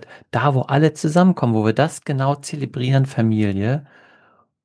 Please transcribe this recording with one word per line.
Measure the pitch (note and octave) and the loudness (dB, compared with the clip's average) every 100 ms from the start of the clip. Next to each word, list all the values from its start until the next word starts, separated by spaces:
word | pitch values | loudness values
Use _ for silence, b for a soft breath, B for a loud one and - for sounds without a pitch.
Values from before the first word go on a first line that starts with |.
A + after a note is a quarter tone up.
| - B B | -6 B B
da, | A#2 C#3+ | -2 0
wo | C3 | 0
alle | B2 C#3+ D#3 | 0 2 2
zusammenkommen, | D3+ D#3+ E3+ F#3 E3+ A#2+ | 0 0 2 4 2 0
wo | A2 | 2
wir | G#2+ | 2
das | A2 D#3 - | 2 0 -2
genau | - C3+ C3+ | -6 -2 -2
zelebrieren, | C#3+ - D3+ C3+ C3 B2+ C3+ C3+ | -4 -6 -10 -8 -6 0 0 0
Familie. | - A2+ G#2+ G#2 G2 G#2+ D3 C#3+ b b b b b b _ | 0 0 2 0 0 -2 -4 -8 b b b b b b _